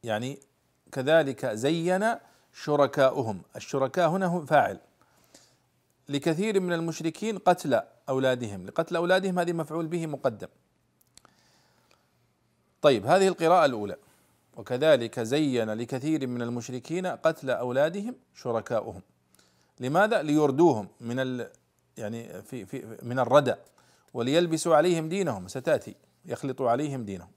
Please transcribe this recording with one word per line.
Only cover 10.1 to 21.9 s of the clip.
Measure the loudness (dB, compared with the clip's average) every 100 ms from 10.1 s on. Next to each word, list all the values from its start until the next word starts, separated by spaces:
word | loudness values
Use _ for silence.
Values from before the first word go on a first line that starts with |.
| -4 -4 -4 -16 _ _ _ _ _ _ _ _ _ _ _ _ _ _ _ _ _ _ _ _ _ _ _
طيب، | 4 4 4
هذه | 4 4
القراءة | 2 4 6
الأولى، | 4 2 -6 -8 _ _ _ _ _ -18
"وكذلك | -6 0 4 4 2 -4
زين | -2 0 0 0 -2
لكثير | -4 -6 -6 -2 -2 -4
من | -4
المشركين | -6 -6 -8 -12 -8 -6 -6
قتل | 0 0 0 -4
أولادهم | -2 -2 0 0 0 -10 -12 _
شركاؤهم". | -12 -4 -4 -2 -4 -4 -14 -18 _ _ _ _ _ _ _
لماذا؟ | -2 2 2 2
ليردوهم | 2 2 4 6 4 4 -4 _
من | -8 -4
ال-، | -4 -4 -10 _ _ _ _